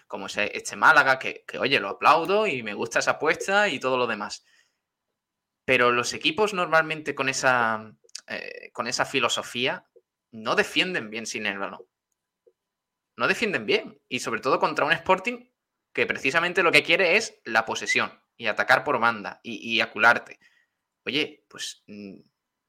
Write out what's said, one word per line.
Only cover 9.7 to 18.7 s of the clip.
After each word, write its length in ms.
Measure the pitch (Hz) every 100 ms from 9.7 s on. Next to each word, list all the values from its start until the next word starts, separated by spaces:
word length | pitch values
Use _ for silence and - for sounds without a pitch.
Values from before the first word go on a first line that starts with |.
| 180 - _ _ _ _
no 240 | 113 110 180
defienden 540 | 202 147 180 175 110
bien 160 | 110 110
sin 200 | 117 107
el 140 | 98
balón. 220 | 98 95 - _ _ _ _ _ _ _ _ _ _ _ _ -
No 100 | -
defienden 380 | 190 226 147 107
bien. 340 | 165 285 - _
Y 120 | 127
sobre 180 | 127 113
todo 180 | 123 170
contra 280 | 180 156 143
un 80 |
Sporting 560 | 160 - 185 233 247 - _ _ _ _
que 140 | - 113
precisamente 580 | 107 135 165 170 180
lo 80 | 170
que 120 | 147
quiere 340 | 143 170 180 196
es 240 | 226 -
la 220 | - 110 113
posesión 560 | 117 104 123 110 - _ _
y 100 | 117
atacar 380 | 101 101